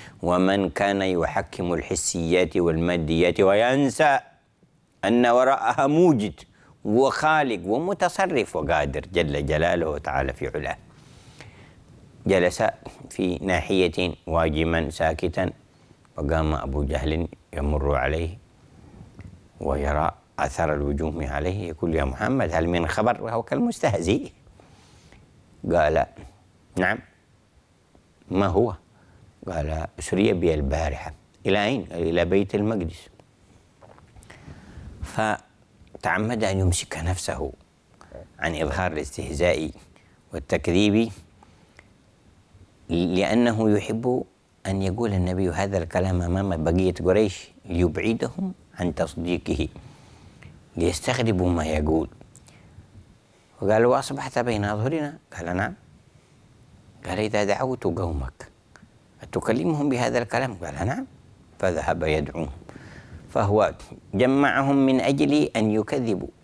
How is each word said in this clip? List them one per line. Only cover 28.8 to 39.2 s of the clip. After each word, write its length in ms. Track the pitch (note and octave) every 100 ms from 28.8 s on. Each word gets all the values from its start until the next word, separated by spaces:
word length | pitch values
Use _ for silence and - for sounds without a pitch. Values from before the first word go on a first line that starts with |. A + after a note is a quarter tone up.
| _ _ _ - - - -
قال: 400 | E2 D2+ D#2 - -
"أسري 340 | - F#2 G#2+
بي 200 | F#2 E2+
البارحة." 600 | D#2 C2+ D2 D#2 C#2 - - _ _ A2
"إلى 200 | G2+ G#2
أين؟" 200 | C3 E2
قال: 160 | E2+
"إلى 240 | E2 E2+ F2
بيت 300 | G2 G2+ G2+
المقدس." 540 | G#2 A2 E2 - - - _ _ _ _ _ _ - - - - - - - - - - - -
فتعمد 1400 | - - A2 G#2 - _ _ _ - - F#2+ F2+ A2 A#2
أن 160 | G#2 F#2+
يمسك 380 | F#2+ E2+ - -
نفسه 540 | E2+ F2 - - D2 - _ _ _ - - - - -
عن 160 | D#2+ D#2
إظهار 360 | D2+ D2+ F2+
الاستهزاء 800 | D#2 D2 -